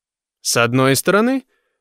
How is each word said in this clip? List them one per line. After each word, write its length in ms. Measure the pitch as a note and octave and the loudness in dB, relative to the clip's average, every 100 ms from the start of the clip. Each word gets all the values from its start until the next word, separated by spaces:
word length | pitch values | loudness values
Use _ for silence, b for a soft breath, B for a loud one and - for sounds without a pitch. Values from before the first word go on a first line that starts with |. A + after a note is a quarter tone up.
| _ _ _ _ | _ _ _ _
С 160 | - A#2+ | -4 -2
одной 400 | A#2 B2+ C3 C3+ | 0 2 2 0
стороны...» 480 | - G3+ A#3 C4+ - _ _ _ | 0 0 0 -4 -8 _ _ _